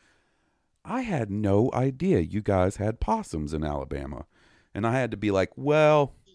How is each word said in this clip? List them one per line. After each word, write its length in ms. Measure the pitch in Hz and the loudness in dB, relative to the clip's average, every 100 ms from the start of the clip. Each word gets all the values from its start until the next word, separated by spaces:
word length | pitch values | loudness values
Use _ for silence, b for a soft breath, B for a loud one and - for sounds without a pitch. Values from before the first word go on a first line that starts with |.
| _ _ _ _ _ _ _ _ | _ _ _ _ _ _ _ _
"I 180 | - 240 | -8 -6
had 280 | 240 160 107 | -4 -4 -2
no 400 | 101 104 101 127 | -2 2 4 4
idea 460 | - 135 131 185 123 | 2 -2 0 2 2
you 220 | 82 98 | 2 -2
guys 340 | 101 95 92 - | 0 2 2 0
had 240 | 104 113 | -4 -2
possums 540 | - 220 - 80 73 | -2 -2 -2 -6 -4
in 100 | 78 | -4
Alabama." 600 | 76 71 67 71 67 64 - b b b b - | -4 -4 -6 -8 -8 -12 -14 b b b b -4
And 100 | 113 | -2
I 140 | 131 | 0
had 100 | 120 | -2
to 40 | 101 | -2
be 140 | 104 | 0
like, 200 | 95 92 - | 2 0 -2
"Well, 600 | 139 151 151 151 139 - _ | 0 4 6 4 2 -4 _